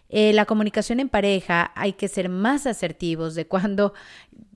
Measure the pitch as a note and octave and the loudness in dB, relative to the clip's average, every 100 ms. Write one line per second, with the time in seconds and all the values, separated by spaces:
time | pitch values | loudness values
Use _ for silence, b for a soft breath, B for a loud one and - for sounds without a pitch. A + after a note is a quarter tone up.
0 | B G#3+ G#3+ G#3+ G#3 G#3+ G#3+ G#3+ - A#3+ | B 2 4 4 4 0 0 -2 -2 -2
1 | C#4 G#3 G3+ F#3+ - E3+ E3+ - G3 F#3+ | 0 0 2 0 0 0 0 -2 -4 -2
2 | G3 G3+ F3+ F#3 A3 C#4+ C4 G#3 E3+ - | -6 -4 -4 0 0 0 -2 -4 -6 -4
3 | E3+ D#3+ D#3+ D#3+ D#3+ F#3+ G3+ G3 G3+ B | -6 -4 -6 -6 -2 -2 0 0 0 B
4 | B B B - - | B B B -20 -20